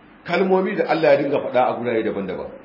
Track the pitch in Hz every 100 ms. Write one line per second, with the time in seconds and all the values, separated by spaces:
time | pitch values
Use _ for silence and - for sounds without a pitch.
0 | - - - 180 185 185 202 180 151 156
1 | 156 139 139 135 113 123 117 110 120 113
2 | 101 98 92 87 - -